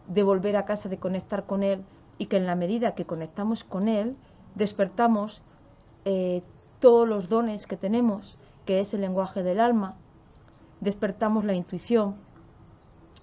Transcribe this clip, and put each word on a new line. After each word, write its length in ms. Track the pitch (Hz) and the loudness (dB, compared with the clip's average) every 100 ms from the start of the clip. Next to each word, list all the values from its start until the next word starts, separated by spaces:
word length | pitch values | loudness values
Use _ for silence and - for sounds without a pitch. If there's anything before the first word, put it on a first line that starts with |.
| - | -4
de 160 | 185 | 2
volver 320 | 196 190 202 202 | 4 2 2 0
a 80 | |
casa, 240 | 202 208 202 | -2 -6 -6
de 100 | 180 | -6
conectar 480 | 185 185 - 202 - | -4 -6 -6 -8 -4
con 160 | 196 | -2
Él, 220 | 196 190 190 - - - | 0 -2 -6 -20 -16 -10
y 80 | 196 | -2
que 120 | 196 | 0
en 80 | 180 | 0
la 100 | 180 | 0
medida 400 | 175 226 226 - | -2 0 -2 -4
que 80 | |
conectamos 580 | 175 165 160 - 208 226 | -6 -8 -8 -6 -4 -4
con 240 | - 185 214 | -6 -4 0
Él, 300 | 214 226 269 - - - 190 | 0 -2 -8 -16 -20 -12 -4
despertamos, 840 | 202 - 190 - 233 214 214 - - - - - - - | -2 0 -2 2 2 2 -2 -12 -20 -20 -20 -20 -20 -8
eh, 380 | 196 190 180 180 180 - - - | -2 -2 -2 -4 -6 -18 -20 4
todos 260 | 254 233 233 | 8 8 6
los 220 | 208 175 | 0 0
dones 400 | 226 233 208 - | 0 0 -4 -10
que 80 | 185 | -6
tenemos, 600 | 196 233 233 202 - - - - | -2 2 0 -2 -8 -20 -20 -12
que 160 | - 190 | -2 0
es 140 | 196 | 0
el 80 | 208 | -2
lenguaje 420 | 190 185 185 202 | -2 -2 -2 -2
del 160 | 180 190 | 0 2
alma, 340 | 240 226 190 - - - - - - - - - | 4 2 0 -8 -20 -20 -20 -20 -20 -20 -20 -6
despertamos 640 | 196 196 202 190 214 214 | -4 -2 -4 -2 0 0
la 100 | 208 | 0
intuición, 640 | 185 175 180 - 233 202 196 - - - - - - - - - - | -2 -4 -8 0 2 2 -4 -14 -20 -20 -20 -20 -20 -20 -20 -20 -12